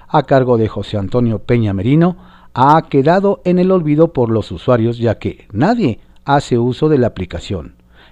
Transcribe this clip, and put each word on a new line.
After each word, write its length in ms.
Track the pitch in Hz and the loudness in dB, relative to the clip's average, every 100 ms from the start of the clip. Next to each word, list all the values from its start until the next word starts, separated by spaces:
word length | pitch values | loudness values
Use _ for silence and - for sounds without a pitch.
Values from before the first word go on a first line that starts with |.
| - | -4
a 160 | 156 | -2
cargo 340 | - 135 127 117 | 2 0 2 0
de 100 | 107 | 0
José 300 | 104 98 104 | -4 -8 -6
Antonio 420 | 95 123 120 104 | -4 -2 0 -2
Peña 340 | - 120 107 | -2 0 0
Merino, 440 | 95 110 151 175 175 - - - | -2 0 2 2 -2 -16 -20 -12
ha 280 | - 135 156 - | 0 4 2 2
quedado 520 | 139 139 190 196 - 180 | 0 2 2 0 -2 0
en 140 | 180 | 0
el 120 | 185 | 2
olvido 400 | 190 151 147 165 | 0 0 2 2
por 180 | 143 117 | 2 0
los 220 | 110 - | 0 -4
usuarios, 460 | 90 - 120 113 120 | -8 0 0 0 -2
ya 220 | 113 101 | -4 -2
que 280 | 104 - - | -6 -10 -12
nadie 460 | 101 175 240 156 98 - - - | -2 0 0 -2 -4 -12 -14 -2
hace 320 | 143 - 120 | -2 0 -2
uso 320 | 120 120 156 | -2 0 0
de 80 | 143 | 2
la 100 | 113 | 0
aplicación. 680 | - 87 85 - 92 62 _ _ _ - | -2 -10 -10 -8 -10 -10 _ _ _ -20